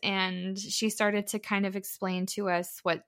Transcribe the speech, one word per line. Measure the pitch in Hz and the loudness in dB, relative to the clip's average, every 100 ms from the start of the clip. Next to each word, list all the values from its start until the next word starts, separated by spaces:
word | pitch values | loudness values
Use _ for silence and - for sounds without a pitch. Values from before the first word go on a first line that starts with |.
and | 202 190 185 180 185 190 | 0 2 0 0 -4 -4
she | 202 - 220 | -4 0 0
started | - 208 208 208 | 2 2 2 0
to | 214 | -4
kind | - 202 196 | 0 0 2
of | 196 | -2
explain | 190 - 190 185 190 | -6 -4 -2 0 -2
to | - 196 | 0 2
us | 175 180 - | 2 0 -2
what | 180 165 | 0 0